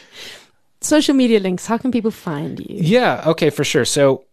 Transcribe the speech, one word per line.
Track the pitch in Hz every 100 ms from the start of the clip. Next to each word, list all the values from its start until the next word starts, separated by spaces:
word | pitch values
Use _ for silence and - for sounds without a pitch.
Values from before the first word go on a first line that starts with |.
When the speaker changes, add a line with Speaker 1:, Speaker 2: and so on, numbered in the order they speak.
| - - -
Speaker 1:
<laughs> | - _ _ _ _
social | - 302 302 277
media | 247 220
links, | 190 180 -
how | 226
can | 262
people | 233 214
find | - - 143 165 -
you? | -
Speaker 2:
Yeah, | - 156 233 220 123 160
okay, | 165 156
for | -
sure. | 139 151 -
So, | - 139 131 -